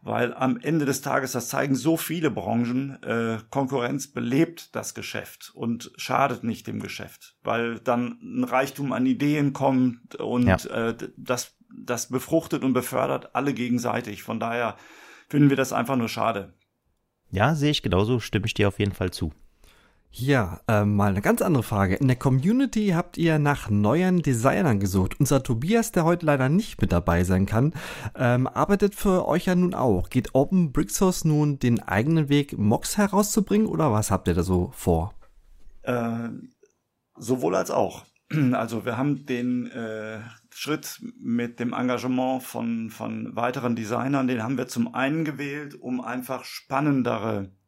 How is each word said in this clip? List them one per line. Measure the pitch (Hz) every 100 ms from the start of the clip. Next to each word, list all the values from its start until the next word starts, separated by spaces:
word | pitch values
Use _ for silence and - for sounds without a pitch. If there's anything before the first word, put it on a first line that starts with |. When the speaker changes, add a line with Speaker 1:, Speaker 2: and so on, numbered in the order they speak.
Speaker 1:
weil | - 110 123
am | - 127 120
Ende | 143 160 139
des | 123
Tages, | - 131 131
das | 127 113
zeigen | 135 139 135
so | 131 165
viele | - 165 156
Branchen, | 104 92 113 120 123 139 135
äh, | - 113 113 113 -
Konkurrenz | 139 135 135 120 143 -
belebt | - 120 135 165 165 - 113
das | 107
Geschäft | - 107 113 - - - -
und | 117 117 - -
schadet | - 127 139 123
nicht | 113 107 -
dem | 107
Geschäft, | - - - - - _
weil | 113 113 117 113
dann | - 120 123 117
ein | - 113
Reichtum | 123 123 139 139 143
an | 110 127
Ideen | 127 143 151 143
kommt | 139 139 131 127 117 - -
und, | 107 120 120
Speaker 2:
Ja. | 92 - - 113
Speaker 1:
äh, | 113
d-, | - -
das, | - 123 - _ _ -
das | - 120 -
befruchtet | 127 - 165 160 147
und | 131
befördert | 127 120 127 135 135 - -
alle | 139 117
gegenseitig. | 123 120 120 110 110 104
Von | - 117
daher | 113 117 117 101 - - - - _
finden | 147 147
wir | 135
das | 127
einfach | - 120 135
nur | 113
schade. | - 110 104 90 _ _ _ _ _ _ _ _
Speaker 2:
Ja, | 92 117 156
sehe | 143
ich | 147
genauso, | - 87 107 127
stimme | - 110 92
ich | -
dir | 101
auf | -
jeden | 101
Fall | 95 92
zu. | - 82 - - _ _ _ _ _ _
Speaker 3:
Ja, | - 127 139 95 87 -
ähm, | 107 104 104
mal | 104
eine | 95
ganz | - 240
andere | - 147
Frage. | 110 107 98 92
In | 135
der | 127
Community | 143 131 147 240 269 220 208
habt | 165 175 -
ihr | 165 156
nach | 143 139 -
neuen | 104 104 147 185 180
Designern | 147 123 127 - 180 104
gesucht. | 98 95 92 -
Unser | 143 139
Tobias, | 131 117 151 233 226
der | -
heute | 165 170 160
leider | 143 131
nicht | 170 226 -
mit | -
dabei | 87 85 85
sein | 90 92 98
kann, | 110 139 - - - - -
ähm, | 123 123 127
arbeitet | - 151 202 202
für | 208 208 185 -
euch | 165 185
ja | 180
nun | 180
auch. | - 127 92 -
Geht | 127 - 131
Open | 143 190 170
Brick | 127 -
Source | - 190 180
nun | 160 151 147 139
den | 123 120
eigenen | - 95 127 165 143
Weg, | 143 143 -
Mocks | 104 110 - -
herauszubringen, | 202 196 208 - 208 208 220
oder | 165 156
was | 107 107
habt | 95 -
ihr |
da | 87
so | 85 92 90 -
vor? | - 82 82 - - - _ - - -
Speaker 1:
Äh, | - 123 117 113 117 113 - _ _ _ _ _ _ -
sowohl | - 127 151 185
als | -
auch. | - 101 - - _ _
<clears throat> | 156 131
Also | 123 113 117 104
wir | 117
haben | 139 139 143
den, | 123 123 123 117
äh, | 123 113 110 107 110 113 - _
Schritt | - - 151 - - - -
mit | - 117 120 120
dem | 120
Engagement | - 123 123 127 127 127 131
von, | 127 120 117 117 113
von | 110 113 110 113 104
weiteren | 120 127 123 117
Designern, | 107 117 127 139 131
den | 123
haben | 110 131
wir | 127
zum | - 117
einen | 123 131 156
gewählt, | 156 151 143 143 147 -
um | 123 123
einfach | 117 123 127 127
spannendere | - - _ 135 151 139 120 117 107 104 95 _